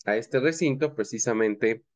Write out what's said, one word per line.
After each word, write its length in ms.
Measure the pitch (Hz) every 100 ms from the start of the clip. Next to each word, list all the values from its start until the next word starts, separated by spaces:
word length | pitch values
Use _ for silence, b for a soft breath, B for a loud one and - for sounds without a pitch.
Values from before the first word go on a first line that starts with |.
| -
a 100 | 110
este 240 | 113 131
recinto, 560 | 147 160 160 135 147 127
precisamente 880 | 104 113 120 110 110 104 110 113 _